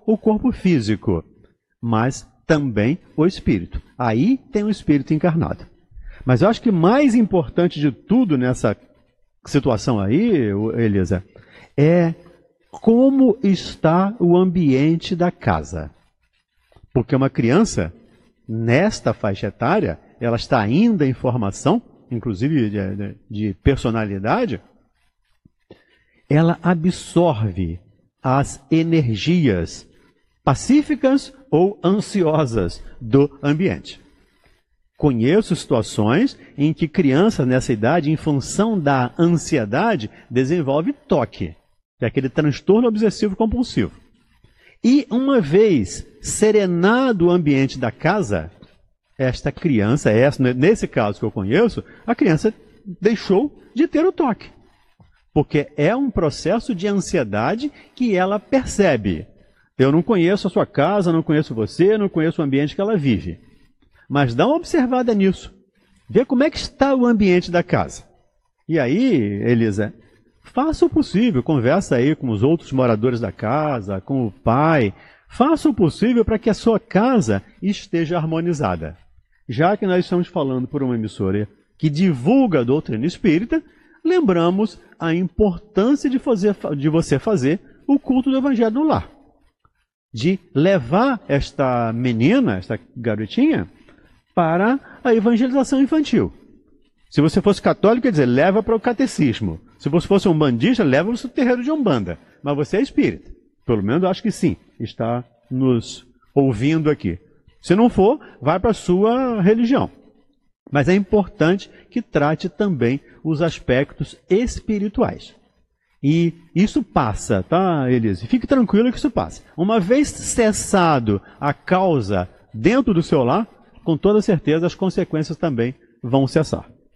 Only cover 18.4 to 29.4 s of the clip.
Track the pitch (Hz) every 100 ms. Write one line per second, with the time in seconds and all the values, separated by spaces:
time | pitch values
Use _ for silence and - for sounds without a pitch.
18.4 | - 113 113 123 202 - - 107 107 98
19.4 | 104 - 117 202 139 82 _ _ 117 117
20.4 | - 131 104 139 233 202 139 123 127 123
21.4 | 98 - 131 226 - _ _ 120 120 92
22.4 | 131 156 110 104 98 98 101 - _ 104
23.4 | 107 95 - 135 123 113 107 98 101 185
24.4 | 240 107 - _ _ _ _ _ _ _
25.4 | _ _ _ - _ _ _ _ _ 147
26.4 | 165 170 175 180 170 - - 165 170 110
27.4 | 110 90 87 85 - _ _ _ 131 131
28.4 | 135 - _ 160 165 165 123 107 143 180